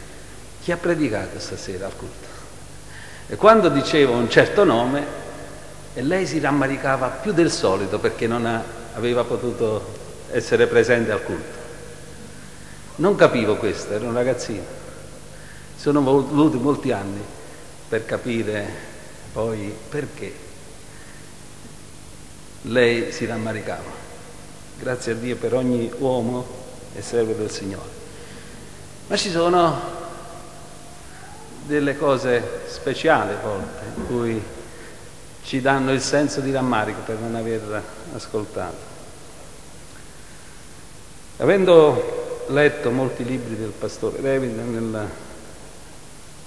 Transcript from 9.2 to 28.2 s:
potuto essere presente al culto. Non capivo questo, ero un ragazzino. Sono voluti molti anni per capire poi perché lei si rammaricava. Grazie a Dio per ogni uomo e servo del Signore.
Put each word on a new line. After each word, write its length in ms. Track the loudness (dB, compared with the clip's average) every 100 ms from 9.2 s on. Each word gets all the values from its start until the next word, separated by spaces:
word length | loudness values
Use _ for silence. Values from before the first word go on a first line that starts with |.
potuto 600 | 2 0 -2 0 0 0 -4 -12 -12 -14 -4
essere 380 | -2 2 4 6
presente 440 | 6 6 6 4
al 120 | 0
culto. 340 | -2 -6 -6 -12 -12 -14 -14 -14 -14 -14 -16 -16 -16 -16 -16 -16 -12 2
Non 180 | 4 8
capivo 400 | 8 8 2 2
questo, 380 | 2 0 -2
ero 120 | -2 0
un 80 |
ragazzino. 480 | 2 2 0 -2 -6 -6 -12 -12 -14 -14 -14 -16 -16 -14 -14 -14 -4
Sono 280 | 4 6
voluti 540 | 8 6 6 6 6 6
molti 340 | 2 2 2
anni 320 | 0 -2 -6 -8 -12 -14 -14 -16 -14 -4
per 160 | -4 -2
capire 580 | -4 0 -2 0 -2 -4 -8 -12 -14 -16 -16 -10
poi 420 | -4 -2 -2 -6 -8 -8
perché 420 | -6 -6 -8 -10 -10 -14 -16 -16 -16 -16 -16 -16 -14 -14 -14 -14 -14 -14 -14 -14 -14 -14 -14 -16 -16 -16 -12
lei 500 | 0 6 6 6 0
si 140 | -2 -2
rammaricava. 640 | -2 -4 -4 -4 -6 -8 -12 -12 -14 -14 -14 -14 -14 -14 -8
Grazie 360 | -4 -4 -2
a 20 | -2
Dio 200 | -2 -2
per 200 | 2 2
ogni 360 | 4 2 0 0
uomo 480 | 2 2 2 -2 -4 -10 -12 -14 -14 -10
e 60 |
servo 320 | -2 2 2
del 160 | 2 -2
Signore. 400 | -4 -6 -8 -10 -12 -14 -14